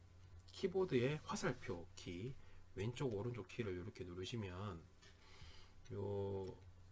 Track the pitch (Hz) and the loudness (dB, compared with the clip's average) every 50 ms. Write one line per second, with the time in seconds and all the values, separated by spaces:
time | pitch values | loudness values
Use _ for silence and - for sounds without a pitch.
0 | - - - - - - - - - - - - - 196 180 190 185 180 147 123 | -18 -18 -16 -16 -14 -14 -14 -14 -14 -12 -2 0 2 4 6 6 6 6 8 8
1 | 117 131 151 156 - - 208 202 - 175 131 - - - 95 85 85 - - - | 8 8 6 2 2 0 0 4 4 4 4 2 0 -2 -2 -2 -2 -6 -8 -8
2 | - - 90 87 95 127 135 - - - - - - - - - 95 113 120 - | -4 -4 -2 0 -2 -2 -2 -4 -8 -10 -10 -12 -12 -6 -2 0 2 2 2 2
3 | 147 131 101 98 104 120 120 113 - - - - 117 101 92 90 90 104 - - | 2 4 4 4 2 2 0 -2 -4 -2 -2 0 0 2 0 0 -2 -4 -4 -6
4 | 95 90 87 90 92 92 - 117 104 95 90 90 101 104 95 82 80 - - - | -6 -4 -2 -2 -2 0 0 0 0 0 0 0 -2 -2 -2 -4 -6 -12 -16 -18
5 | - - - - - - - - - - - - - - - - - - 98 98 | -18 -18 -16 -16 -16 -16 -14 -12 -12 -10 -10 -10 -12 -14 -14 -14 -10 -6 -2 0
6 | 101 101 101 101 101 98 98 95 95 92 90 - - - - - - - | 0 2 2 2 2 2 2 2 0 -2 -4 -6 -10 -14 -14 -14 -14 -14